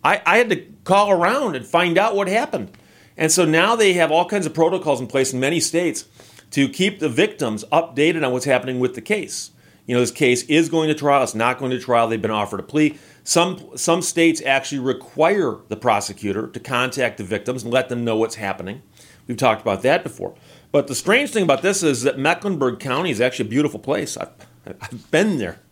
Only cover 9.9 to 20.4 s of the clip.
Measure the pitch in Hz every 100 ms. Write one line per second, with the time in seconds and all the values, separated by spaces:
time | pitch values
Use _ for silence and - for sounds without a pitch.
9.9 | 123 120 - 135 123 - 151 165 165 156
10.9 | 151 147 143 123 110 120 127 131 127 -
11.9 | 117 113 113 107 107 101 98 95 151 151
12.9 | 151 - - - - 175 190 - 127 -
13.9 | 170 165 - 165 160 - 135 135 139 127
14.9 | 127 - - 160 202 151 107 - 107 123
15.9 | 104 - 101 104 98 110 - - 123 127
16.9 | 123 123 - 95 101 - 127 117 127 127
17.9 | 120 117 110 113 110 101 95 90 120 _
18.9 | _ - - - 120 131 110 - 98 123
19.9 | 170 156 - 92 -